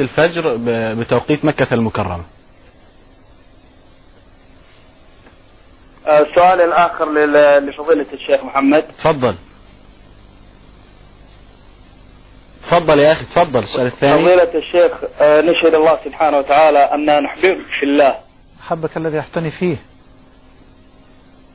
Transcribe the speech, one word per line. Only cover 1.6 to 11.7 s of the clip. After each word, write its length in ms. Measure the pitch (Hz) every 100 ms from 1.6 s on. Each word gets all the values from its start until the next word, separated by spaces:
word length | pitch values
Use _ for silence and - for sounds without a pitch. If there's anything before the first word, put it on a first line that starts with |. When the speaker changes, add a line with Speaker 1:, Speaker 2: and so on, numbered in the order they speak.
| 131
Speaker 1:
المكرمة. 500 | 120 113 - 95 87 85 _ _ _ _ _ _ _ _ _ _ _ _ _ _ _ _ _ _ _ _ _ _ - _ _ - _ - - - _ _ _ _ _ _ - -
Speaker 2:
آه، 140 | 151
السؤال 400 | 151 - 180 185
الآخر 520 | 170 156 170 - 156
لل-، 560 | 151 151 147 147 143 139
لفضيلة 380 | 143 151 156 139
الشيخ 320 | 139 - 139
محمد. 400 | 131 135 139 147 160 -
Speaker 1:
تفضل. 360 | 156 151 123 90 - - - - - - - - - - - - - - - - - - - - - - -